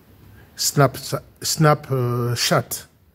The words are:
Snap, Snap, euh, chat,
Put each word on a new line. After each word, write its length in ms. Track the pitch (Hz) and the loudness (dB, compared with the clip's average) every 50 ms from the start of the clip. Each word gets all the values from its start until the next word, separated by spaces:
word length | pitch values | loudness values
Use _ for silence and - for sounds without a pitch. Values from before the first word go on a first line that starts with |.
| _ _ - - - - - - - - - - | _ _ -20 -20 -20 -20 -20 -20 -20 -20 -10 -6
Snap, 400 | - - - 147 139 131 - - - - 139 - - - _ - | -4 -2 2 4 4 4 2 -2 -10 -8 -8 -8 -10 -12 _ -10
Snap, 460 | 120 - - - 160 151 147 147 - - | -6 -6 0 4 4 4 4 2 0 -6
euh, 460 | 135 131 123 120 120 117 120 120 120 | -4 -2 -2 -2 -2 -2 -2 -2 -2
chat, 540 | - - - 175 135 120 - - - - _ _ _ _ _ | -2 -2 0 0 0 0 -2 -10 -12 -12 _ _ _ _ _